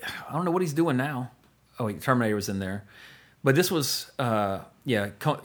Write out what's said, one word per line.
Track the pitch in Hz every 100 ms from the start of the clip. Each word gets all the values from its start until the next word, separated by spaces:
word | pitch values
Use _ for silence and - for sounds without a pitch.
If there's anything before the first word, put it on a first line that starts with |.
| - - -
I |
don't | 147
know | 180
what | 180
he's | 180
doing | 143 165 127
now. | 127 127 123 - _ _ _ -
Oh, | 113
wait, | 98
Terminator | - 123 113 104
was | 101
in | 98
there. | 95 101 - - - - - _
But | 139 139
this | 180
was, | 170 135 - - -
uh, | 123 110 101 98 - _
yeah, | - 113 101 -
Co-, | 151 143